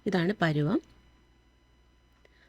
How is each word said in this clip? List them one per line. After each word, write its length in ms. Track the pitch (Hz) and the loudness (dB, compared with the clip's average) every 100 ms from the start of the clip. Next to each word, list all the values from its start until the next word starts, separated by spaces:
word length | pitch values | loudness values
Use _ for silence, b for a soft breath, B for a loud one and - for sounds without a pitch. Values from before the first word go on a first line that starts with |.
| 208 | -4
ഇതാണ് 280 | 185 170 208 | -2 -2 0
പരുവം. 400 | 165 151 147 269 - - - - _ _ _ _ _ _ _ _ _ _ b b | 0 0 0 -2 -6 -18 -20 -20 _ _ _ _ _ _ _ _ _ _ b b